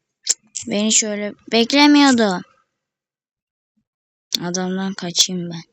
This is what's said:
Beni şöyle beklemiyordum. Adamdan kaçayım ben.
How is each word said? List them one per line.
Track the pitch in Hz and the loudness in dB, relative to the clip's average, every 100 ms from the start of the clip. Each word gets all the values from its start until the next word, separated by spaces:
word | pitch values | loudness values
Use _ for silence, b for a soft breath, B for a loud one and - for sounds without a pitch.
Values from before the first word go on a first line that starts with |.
| _ _ - - _ - 233 | _ _ -6 -6 _ -14 -6
Beni | 208 220 | -2 0
şöyle | 214 220 208 208 - - | -2 -2 -6 -8 -10 -2
beklemiyordum. | 226 233 285 294 294 277 240 214 180 - _ _ _ _ _ _ _ _ _ _ _ _ _ _ _ _ _ _ - | 0 2 4 6 6 6 4 2 -2 -8 _ _ _ _ _ _ _ _ _ _ _ _ _ _ _ _ _ _ -6
Adamdan | 175 180 185 190 190 | -4 -6 -4 -4 -6
kaçayım | 196 175 170 - 180 170 | -8 -6 -2 -2 -4 -8
ben. | 170 - | -10 -14